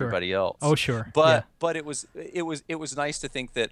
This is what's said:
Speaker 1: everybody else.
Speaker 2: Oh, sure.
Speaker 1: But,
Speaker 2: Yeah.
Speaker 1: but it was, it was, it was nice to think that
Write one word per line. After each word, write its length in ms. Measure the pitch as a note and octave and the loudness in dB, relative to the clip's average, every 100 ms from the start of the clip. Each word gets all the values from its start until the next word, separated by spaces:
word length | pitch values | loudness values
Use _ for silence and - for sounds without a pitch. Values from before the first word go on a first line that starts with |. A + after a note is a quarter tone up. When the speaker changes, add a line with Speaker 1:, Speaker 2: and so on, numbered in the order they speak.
| G#2 | 0
Speaker 1:
everybody 260 | F#2 F2+ | -2 0
else. 240 | F#2+ F#2 - | 0 0 0
Speaker 2:
Oh, 120 | D3 | 2
sure. 380 | D3+ - A#2 A2 | 2 2 -2 0
Speaker 1:
But, 140 | D3+ D#3+ | 4 6
Speaker 2:
Yeah. 140 | D3+ - - | 6 2 -4
Speaker 1:
but 160 | E3 D#3+ | -2 -2
it 100 | D3+ | -6
was, 220 | C#3 - C#3 | -10 -10 -14
it 260 | E3 F3+ | -8 -4
was, 220 | E3+ D3 - | -4 -6 -6
it 80 | D#3+ | -8
was 220 | - C#3+ | -6 -4
nice 220 | D3 - | -4 -4
to 80 | C3+ | -8
think 260 | C3+ B2+ | -8 -6
that 180 | B2 A2+ | -2 -2